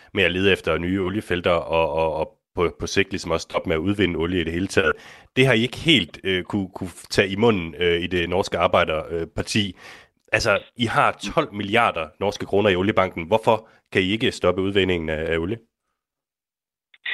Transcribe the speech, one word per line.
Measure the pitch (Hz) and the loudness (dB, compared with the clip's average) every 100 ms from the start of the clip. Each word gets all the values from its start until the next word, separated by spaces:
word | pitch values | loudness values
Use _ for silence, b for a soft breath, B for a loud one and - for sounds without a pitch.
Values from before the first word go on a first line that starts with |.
| B | B
med | 101 | 0
at | 87 | 0
lede | 90 98 | 2 2
efter | 90 - 80 | 2 0 -2
nye | 87 98 | 0 -2
oliefelter | 90 104 - 87 90 | -2 -4 -4 -2 0
og, | 85 82 82 80 | 0 0 0 0
og, | 78 80 | 0 0
og | 76 78 - _ | -2 -6 -8 _
på, | 92 85 - | -2 -2 -2
på | 85 | -4
sigt | - 98 | -2 -2
ligesom | 92 87 | -4 -4
også | 82 - | -4 -4
stoppe | - - | -6 -2
med | 80 | -2
at | |
udvinde | 92 101 90 82 | 0 2 0 0
olie | 85 92 | -2 -2
i | |
det | 82 | -2
hele | 85 95 | -4 -2
taget. | - 95 - B B B - | 0 0 -2 B B B 2
Det | 135 | 4
har | |
I | 113 | 4
ikke | 120 - | 0 -2
helt, | 160 139 87 - | 2 2 2 -6
øh, | 95 92 | -4 -4
kunne, | 87 104 92 | -2 -4 -4
kunne | - 92 - - | -6 -12 -12 -2
tage | - 101 | 0 0
i | 98 | 2
munden, | 117 104 82 76 | 2 2 -2 -2
øh, | 87 85 | 0 0
i | 87 | 0
det | 90 85 | -2 0
norske | 87 101 90 | -2 -2 0
Arbejderparti. | 87 95 82 78 - 85 82 - - 110 101 B B B B B _ | 2 4 2 -2 -4 -6 -6 -8 -4 -2 -2 B B B B B _
Altså, | 110 110 98 - - | 0 2 0 -2 -6
I | 113 | -2
har | 143 117 | 2 0
tolv | - - - 147 | 0 -4 -2 -2
milliarder | 101 101 113 110 85 78 - | -4 0 2 2 0 -8 -4
norske | 98 - - | -4 -4 -2
kroner | 98 104 | 2 4
i | 90 | 2
oliebanken. | 101 107 95 - 82 | 2 2 0 -2 -2
Hvorfor | 110 - 110 b b _ | 0 2 0 b b _
kan | 107 | -2
I | 92 | 0
ikke | 110 117 | 0 -2
stoppe | - 90 90 | 0 0 0
udvindingen | 95 98 92 87 80 | 0 2 2 0 -2
af, | 78 80 | -4 -2
af | 82 | -2
olie? | 85 117 _ _ _ _ _ _ _ _ _ _ _ _ _ _ B | -2 -6 _ _ _ _ _ _ _ _ _ _ _ _ _ _ B